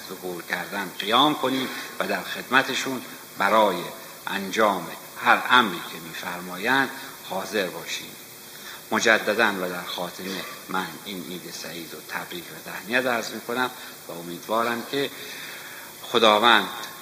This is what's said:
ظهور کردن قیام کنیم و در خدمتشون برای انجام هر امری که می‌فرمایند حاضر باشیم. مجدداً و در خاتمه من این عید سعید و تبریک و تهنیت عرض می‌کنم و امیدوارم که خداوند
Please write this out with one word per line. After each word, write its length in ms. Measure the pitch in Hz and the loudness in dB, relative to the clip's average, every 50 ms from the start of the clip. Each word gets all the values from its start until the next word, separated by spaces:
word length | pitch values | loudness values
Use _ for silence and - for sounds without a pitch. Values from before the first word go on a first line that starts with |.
| - - | -8 -12
ظهور 340 | 92 90 90 92 90 82 - | -10 -8 -8 -8 -8 -6 -6
کردن 480 | - 90 90 87 82 95 101 98 90 - - | -4 -4 -4 -4 -4 -4 -6 -6 -6 -6 -6
قیام 360 | 92 101 113 127 143 151 147 | 0 4 6 6 6 6 4
کنیم 320 | - - 127 131 131 127 - - - - - - - | 2 0 0 0 0 -2 -4 -6 -8 -8 -8 -4 -4
و 80 | - | -2
در 160 | 95 - - - | 0 -2 -2 -2
خدمتشون 760 | - - - 90 - 123 135 131 - 127 - - 135 131 117 - - - - - - - | -4 -6 -8 -2 2 4 4 4 2 0 -2 -2 -2 -4 -4 -6 -10 -14 -14 -14 -8 -2
برای 400 | - 95 98 107 110 107 101 90 87 82 78 - - - - - - - | 2 4 6 8 8 8 6 4 2 -4 -6 -8 -10 -14 -14 -14 -10 -8
انجام 600 | - 92 98 98 95 90 107 110 104 98 90 82 82 - - - - - - - | -6 -4 -4 -4 -2 2 4 4 4 4 2 -2 -6 -10 -12 -14 -14 -8 2 6
هر 180 | 120 110 98 - - | 6 6 6 6 6
امری 280 | 123 123 117 101 87 82 - - | 6 6 6 6 2 -4 -8 -8
که 80 | - 85 82 | -10 -10 -10
می‌فرمایند 840 | 82 80 - - 90 87 90 90 92 90 90 98 120 131 139 135 - - - - - - - - - | -10 -10 -8 -6 -6 -6 -6 -8 -8 -6 -2 2 2 4 4 2 0 -4 -8 -12 -12 -14 -12 -8 -6
حاضر 380 | 180 190 - 95 101 107 92 | -4 -4 -4 -2 0 0 0
باشیم. 440 | 85 80 82 80 80 - - - - - - - - - - - - - - - - - - - - | 0 -2 -6 -8 -6 -6 -8 -8 -10 -14 -16 -16 -18 -18 -18 -18 -16 -16 -14 -14 -14 -14 -12 -6 -2
مجدداً 600 | 110 107 104 117 110 101 - 107 104 110 117 107 98 92 | 0 4 6 6 6 6 6 2 4 4 4 4 2 0
و 80 | 92 90 | -2 -2
در 140 | 90 90 87 | -4 -4 -6
خاتمه 580 | - - 92 90 85 - - 92 95 98 90 92 - - - - - | -6 -4 -4 -4 -6 -6 -6 -6 -6 -6 -6 -6 -8 -10 -12 -8 -4
من 180 | 92 92 92 85 80 - - | -2 -2 -2 -4 -6 -10 -10
این 180 | 101 101 90 82 73 | -10 -8 -8 -8 -8
عید 240 | 90 85 78 82 80 - - | -8 -10 -10 -10 -10 -10 -8
سعید 300 | - 85 85 82 - 80 | -8 -8 -10 -10 -10 -12
و 40 | 76 - - | -12 -10 -8
تبریک 340 | - 87 85 - 87 90 82 | -8 -8 -6 -8 -10 -10 -10
و 260 | - 78 160 - 87 | -12 -12 -12 -10 -10
تهنیت 360 | 82 82 87 95 120 127 127 | -10 -8 -4 0 0 2 2
عرض 260 | 131 120 113 110 - | 2 0 0 -2 -4
می‌کنم 400 | 117 110 - - 120 127 127 123 - - - - - - - | -8 -8 -6 -4 -2 0 -2 -2 -4 -8 -14 -14 -14 -14 -14
و 40 | - | -12
امیدوارم 720 | 85 85 85 87 85 82 - - 107 113 117 120 117 117 113 - | -10 -10 -8 -8 -8 -8 -4 0 0 2 2 2 0 -2 -4 -4
که 180 | 139 139 139 123 - - - - - - - - - - - - - - - - - - | -2 -2 -2 -2 -4 -8 -12 -10 -10 -10 -10 -10 -12 -12 -12 -12 -14 -14 -14 -16 -16 -14
خداوند 680 | - - - 117 113 107 107 104 113 120 113 104 95 90 - - - - - - | -4 2 4 6 8 8 8 10 10 8 8 8 6 2 -4 -8 -8 -10 -10 -12